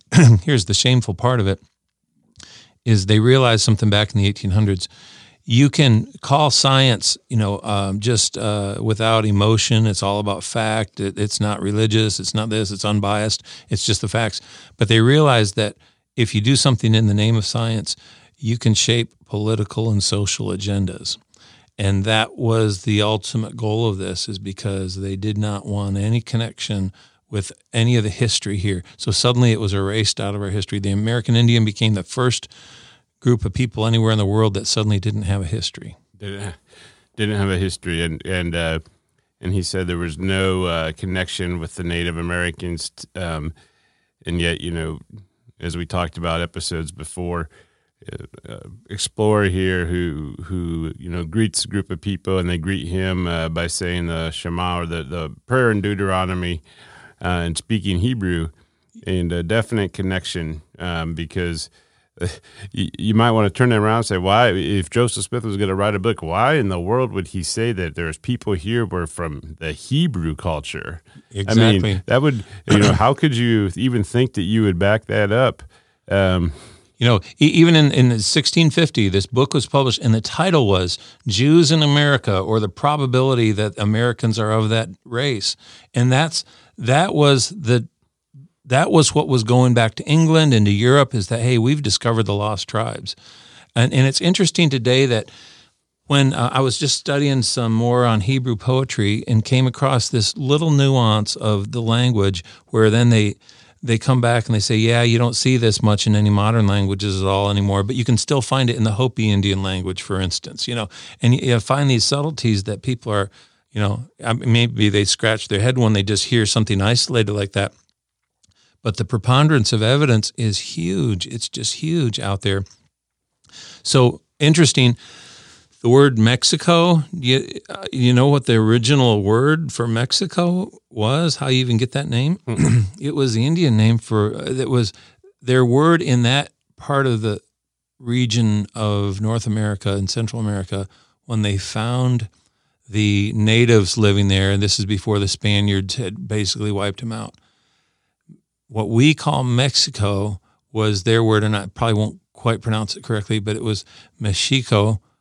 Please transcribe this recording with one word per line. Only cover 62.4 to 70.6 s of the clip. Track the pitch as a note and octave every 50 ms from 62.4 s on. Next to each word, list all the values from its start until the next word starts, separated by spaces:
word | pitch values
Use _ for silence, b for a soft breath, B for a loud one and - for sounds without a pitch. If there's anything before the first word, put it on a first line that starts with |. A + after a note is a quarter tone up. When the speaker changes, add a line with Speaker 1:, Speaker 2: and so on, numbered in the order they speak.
| B B B B B G2+ B
Speaker 2:
y-, | - F#2+ - - -
you | - G#2+ G#2+
might | G#2+ A2+ A#2+
wanna | A2+ A2+ G#2 G2
turn | - - B2+ B2
that | A2+ G#2+
around | G#2 A2 A2 A#2
and | A2+
say, | - G2+ F#2
"Why, | F2+ F#2+ G2+ A2+ B2 A2+
if | F#2 G2 D#2 D2 G2+ G2 F2 -
Joseph | - A#2+ B2 A2+ - - G2
Smith | - - B2
was | - A2+ G2+
gonna | G2 G#2 F#2+ F#2+
write | F#2+ G2+ G#2+ G#2
a | G2
book, | F#2 A#2 G#2+ -
why | E2 D#2+ E2+ F#2+ A#2 C3+ D#3
in | D3+ A2+ G2
the | F#2 F2
world | F2 F#2 A2+ B2+ B2+ A2+
would | G2+ G2 E2+ -
he | - G2
say | E2 - - A2+ A2+ A#2+
that | A2+ F#2 F2+ D#2+ D2
there's | F2 E2+ D#2+ D#2 -
people | - - B2 A#2 - -
here | G2+ F2 D#2 G#2 A#2 A#2+ A2+
were | F2 E2+ F2+ E2+
from | D#2 - - E2+ D#2+ D2 C#2 - D#2 D2+ -
the | D#2+ D#2
Hebrew | D2+ - - - B2+ D3 F3 E3+ A#2 F#2 D#2+ D#2+ D2+
culture?" | - - F#2 D#2 D2